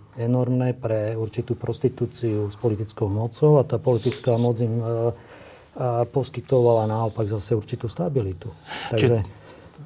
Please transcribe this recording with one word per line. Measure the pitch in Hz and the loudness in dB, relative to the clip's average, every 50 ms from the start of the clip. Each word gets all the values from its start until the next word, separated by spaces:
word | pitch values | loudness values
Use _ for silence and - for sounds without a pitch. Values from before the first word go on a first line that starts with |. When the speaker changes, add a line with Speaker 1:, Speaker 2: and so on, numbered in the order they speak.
| - - - 117 | -18 -16 -8 -4
Speaker 1:
enormné | 117 120 127 127 127 123 127 127 127 127 123 | -2 0 2 2 2 2 0 0 0 -2 -2
pre | - - 110 110 107 104 110 113 | -4 -4 -2 -2 -2 -2 -2 -4
určitú | 110 110 107 - 120 117 - 117 | -4 -6 -4 -4 -6 -4 -4 -6
prostitúciu | - - 113 113 - - 123 123 - 120 117 - - 120 113 107 104 104 104 - | -4 -4 -6 -2 0 -2 -2 0 -2 -4 -6 -4 -4 -2 -2 0 0 -2 -4 -4
s | - | -2
politickou | - 117 107 98 110 107 - - 110 98 | -2 -2 0 -2 -4 -6 -6 -4 -2 -2
mocou | 98 107 117 117 - - 151 151 151 | 0 -2 -4 -4 -2 2 4 6 6
a | 143 120 | 6 4
tá | - 120 113 | 2 0 -2
politická | - 131 120 110 107 123 - - - 127 117 | 0 2 0 2 2 -2 -2 0 0 2 2
moc | 113 120 120 117 110 | 4 4 2 2 2
im, | 123 110 117 117 | 0 0 0 -2
e, | 110 | -2
a, | 117 117 117 117 120 120 - - - - - - - - - - - - - 131 123 117 120 120 | -2 -2 0 0 -2 -2 -4 -10 -20 -20 -20 -20 -20 -20 -20 -20 -16 -8 -4 -2 -2 0 0 0
poskytovala | 120 - 139 120 - - 123 - - 135 123 120 120 117 110 107 | 0 0 -2 -2 -2 -4 -10 -2 2 4 6 6 6 6 4 4
naopak | 107 110 110 113 110 - 117 110 | 2 0 0 0 -2 -2 -2 -2
zase | 101 110 104 - - 120 | -2 -2 -4 -2 0 -2
určitú | 107 - - 123 - - 110 | -2 -2 -4 -6 -8 -6 -6
stabilitu. | - - 175 175 139 131 104 95 92 - - 113 - | -4 -4 -4 -2 0 -2 -2 -2 -4 -8 -10 -14 -16
Speaker 2:
Či- | - - - - - - - 117 | -16 -16 -14 -12 -12 -6 -4 0
Speaker 1:
Takže | 113 143 120 120 107 95 95 - - - - - - - - - - 147 | 2 4 4 4 2 0 -2 -8 -16 -20 -20 -20 -20 -20 -20 -20 -20 -20